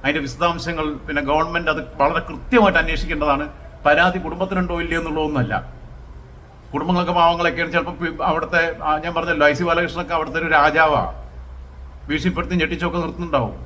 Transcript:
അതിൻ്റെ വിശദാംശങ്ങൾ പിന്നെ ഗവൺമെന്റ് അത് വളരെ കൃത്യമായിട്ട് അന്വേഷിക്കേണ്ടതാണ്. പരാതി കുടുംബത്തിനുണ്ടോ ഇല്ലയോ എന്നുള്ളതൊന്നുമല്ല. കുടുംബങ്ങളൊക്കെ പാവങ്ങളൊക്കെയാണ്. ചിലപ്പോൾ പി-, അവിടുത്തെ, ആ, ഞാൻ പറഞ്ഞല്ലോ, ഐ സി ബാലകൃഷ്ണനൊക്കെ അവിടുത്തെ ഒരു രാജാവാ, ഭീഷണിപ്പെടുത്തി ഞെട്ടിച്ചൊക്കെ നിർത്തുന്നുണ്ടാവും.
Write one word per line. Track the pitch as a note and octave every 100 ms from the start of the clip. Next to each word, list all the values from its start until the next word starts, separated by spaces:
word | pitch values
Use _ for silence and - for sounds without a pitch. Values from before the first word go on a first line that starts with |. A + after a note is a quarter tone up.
അതിൻ്റെ | C3+ D3+ C#3
വിശദാംശങ്ങൾ | B2 E3+ E3+ E3 E3 D#3 C#3+ -
പിന്നെ | D3 C#3
ഗവൺമെന്റ് | D3+ D#3+ E3+ E3 D#3+
അത് | - -
വളരെ | C#3+ E3 E3
കൃത്യമായിട്ട് | D3+ - B3 G#3 F3
അന്വേഷിക്കേണ്ടതാണ്. | D#3+ D#3+ F3 D#3+ D3 C#3 D3+ - - - D3
പരാതി | D3+ F3+ F#3
കുടുംബത്തിനുണ്ടോ | F3+ E3+ F#3 F#3 F3 E3+
ഇല്ലയോ | D#3+ E3
എന്നുള്ളതൊന്നുമല്ല. | E3 D#3 D3+ C#3+ A#2+ G#2 - - - - - - - - - - -
കുടുംബങ്ങളൊക്കെ | C#3+ D#3 F3+ F3 F3
പാവങ്ങളൊക്കെയാണ്. | E3 E3+ E3+ E3 E3
ചിലപ്പോൾ | E3+ E3+ E3+
പി-, | E3+ D#3 E3
അവിടുത്തെ, | D#3+ D#3 E3+ E3 - D3+
ആ, | D#3
ഞാൻ | E3 F3
പറഞ്ഞല്ലോ, | E3+ D#3 D3
ഐ | C#3
സി | F3
ബാലകൃഷ്ണനൊക്കെ | E3 F3 E3 F3 E3
അവിടുത്തെ | D#3 D#3+
ഒരു | D#3+ D#3
രാജാവാ, | D3+ D3+ D#3 C#3+ E2+ - - - - - - - - - -
ഭീഷണിപ്പെടുത്തി | D3+ F3 D#3+ F3 F3+
ഞെട്ടിച്ചൊക്കെ | D3+ E3+ E3+ E3+
നിർത്തുന്നുണ്ടാവും. | D#3 - E3+ D3 A2+ -